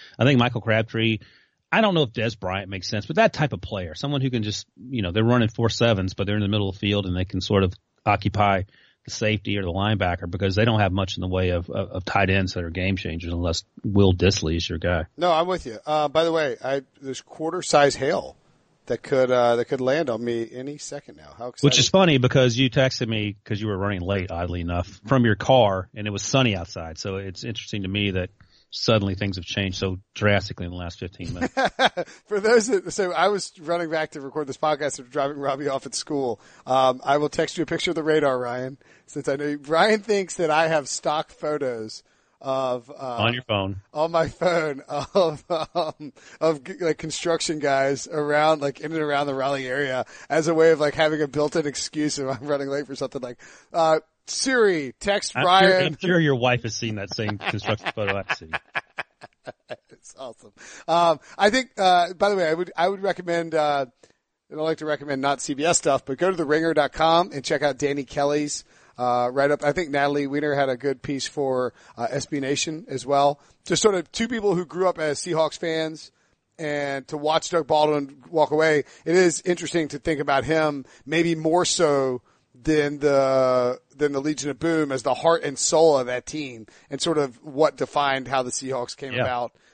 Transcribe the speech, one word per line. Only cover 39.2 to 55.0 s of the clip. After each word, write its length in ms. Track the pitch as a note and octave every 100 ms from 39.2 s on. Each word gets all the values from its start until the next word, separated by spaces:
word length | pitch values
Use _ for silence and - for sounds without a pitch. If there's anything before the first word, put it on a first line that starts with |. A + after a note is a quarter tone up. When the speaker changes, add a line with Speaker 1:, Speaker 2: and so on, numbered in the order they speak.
| C#3+
Speaker 2:
I 80 | C#3
know 80 | D3
you, 140 | D3 C#3+
Ryan 360 | E3 G#3+ G#3+
thinks 340 | G#3 G3+ F3+ -
that 140 | D#3+
I 160 | D3+ D#3+
have 220 | D#3 C3
stock 420 | - - D3+ -
photos 720 | - D3+ D3+ C3 A#2 G#2+ - _ _ _ _
of, 500 | C#3 C3+ C3 B2 A#2+
uh, 20 | C#3+ C3 A#2
Speaker 1:
On 140 | A2+
your 100 | B2
phone. 380 | - G#2 F#2+ F#2+ -
Speaker 2:
on 180 | D3+ E3
my 160 | E3 D#3
phone 540 | - F3+ E3+ D#3 C3+ -
<laughs> 40 |
of, 560 | C#3+ - G3 E3 D3 -
um, 640 | D#3+ D3+ F3 D#3 - D3 - - -
of 220 | D#3+ D3 B2+
g-, 80 | F#3+
like, 160 | E3 D3+
construction 640 | D#3+ - F3 E3 - D3+
guys 500 | C#3+ C3+ C3+ C3+ -
around, 520 | D#3 D3 D3 D#3 D#3
like, 200 | C#3 -
in 100 | D3+
and 100 | D#3+
around 260 | D3 C#3+ C#3+
the 60 | C3+
Raleigh 320 | C3+ C#3 B2+
area 380 | C3+ C#3 B2+ - - -
as 200 | D#3 D#3+
a 40 |
way 180 | D#3+ E3
of, 100 | D3+
like, 140 | D3 D#3
having 260 | D#3 D3+
a 80 | C#3+
built-in 360 | C#3+ D3 E3+ D3
excuse 540 | - - D3+ D3+ C#3+
if 80 | C3
I'm 180 | B2 D3
running 220 | C#3+ C#3
late 200 | C#3+ C3
for 80 | C#3
something. 260 | C3+ C3+
Like, 180 | B2 A#2+ - - _
uh, 280 | F3 D#3+ D#3 - _ -
Siri, 640 | - C4+ B3 G#3 E3 C3
text 340 | -